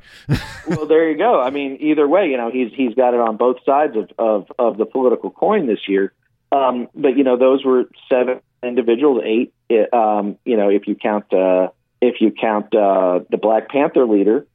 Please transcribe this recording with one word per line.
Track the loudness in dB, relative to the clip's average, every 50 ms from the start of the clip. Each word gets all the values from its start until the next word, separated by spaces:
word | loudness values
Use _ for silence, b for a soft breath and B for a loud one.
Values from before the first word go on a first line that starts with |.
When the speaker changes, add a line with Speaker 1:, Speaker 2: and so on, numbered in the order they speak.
| B B B B B
Speaker 1:
<laughs> | B -4 -4 -4 -8 -16 -12 -8
Speaker 2:
Well, | -6 -6 -4 0
there | 2 2 2 2 2
you | 0
go. | 0 0 2 2 2
I | 0 -2
mean, | -4 -6 -8 -8 -8 -4
either | -2 0 2 2 2
way, | 2 4 2 2 2
you | -2
know, | -2 -4 -4
he's, | -2 -4 -4 -4 -2
he's | -4 -4 -2 0
got | 0 2 2 2
it | 2
on | 0 0 0
both | 0 0 0 0 -2 -2
sides | 0 2 2 0 0 -2
of, | -6 -6 -6 -6
of, | -4 -2 0 0 -2 -4 -6 -6
of | -2 -2 -2 0
the | -2 -4
political | -4 -2 0 0 0 0 0 -4 -8
coin | -6 -4 -2 0 0 0 0
this | -2 -4 -4 -2
year. | -2 -2 0 -2 -2 _ _ _ _ _ _ _ -2
Um, | -2 0 0 0 -2 -4 -8 -10 -8
but, | -2 -2 0 2
you | 2 2
know, | 2 2
those | 2 4 2 2 2 2
were | 2 2 0 0 -2 _ _ -4 -2
seven | 0 0 0 -2 -4 -8 _ _ _ -12 -8
individuals, | -4 -4 -2 0 0 0 2 2 2 2 0 -2
eight, | -2 -2 -2 -2 -4 _ _ _ 0 2 2 2 2 0
um, | 0 2 2 0 -2 -4 -6 -8 _ -6
you | -2 0
know, | 0 2 2
if | 0 0 -2
you | -4 -8
count, | -4 -4 -2 -2 -4 -4 -2 0
uh, | 0 2 2 2 2 0 -2 -6 _ _ _ _ -2
if | 0 0 0 0
you | -2 -2
count, | -2 -2 -2 -2 -2 -2 -2 0 0
uh, | 2 2 2 2 2 2 2 0 -2 -4 -4
the | -6
Black | -2 0 0 0 0 -2 -2
Panther | -2 -2 -2 0 2 0 2
leader, | 2 2 2 2 2 0 0 -2 _